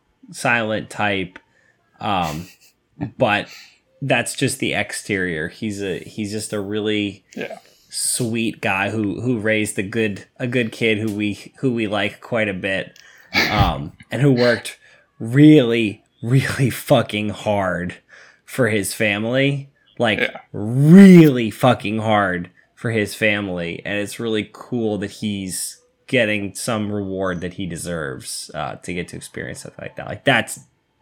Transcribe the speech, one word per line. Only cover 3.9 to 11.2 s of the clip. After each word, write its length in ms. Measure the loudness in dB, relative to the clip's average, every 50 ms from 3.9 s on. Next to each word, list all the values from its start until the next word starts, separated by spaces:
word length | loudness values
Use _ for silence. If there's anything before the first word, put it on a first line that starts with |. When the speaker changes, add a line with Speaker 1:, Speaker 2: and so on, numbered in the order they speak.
| _ -8
Speaker 1:
that's 320 | -4 -2 -2 -2 -2 -4 -6
just 240 | -4 -4 -4 -4 -4
the 160 | -6 -4 -4
exterior. 760 | -4 -4 -6 -8 -12 -6 -4 -4 -4 -2 -4 -4 -6 -6 -8
He's 320 | -8 -8 -8 -8 -6 -6 -6
a, 140 | -6 -6 -8
he's 320 | -10 -12 -10 -10 -8 -8
just 220 | -8 -8 -8 -8 -8
a 80 | -8
really 640 | -6 -6 -6 -4 -4 -2 -2 -2 -2 -4 -6 -10 _ _ -14
Speaker 2:
Yeah. 220 | -12 -12 -12 -14 -16 _ _ _ _ _ _
Speaker 1:
sweet 720 | -10 -8 -6 -4 -4 -4 -4 -4 -2 -4 -4 -4 -6 -4
guy 300 | -4 -2 -2 -2 -2 -2
who, 280 | -2 -2 -2 -4 -4 -4
who 180 | -4 -4 -2 -2
raised 400 | 0 0 0 0 0 -2 -4 -6
a 40 | -6
good, 420 | -4 -2 -2 -2 -2 -4 -8 -14 _ _
a 80 | -8 -6
good 260 | -2 -2 -2 -2 -2
kid 280 | -2 0 2 2 2 2
who 120 | -2 -4
we, 400 | -4 -2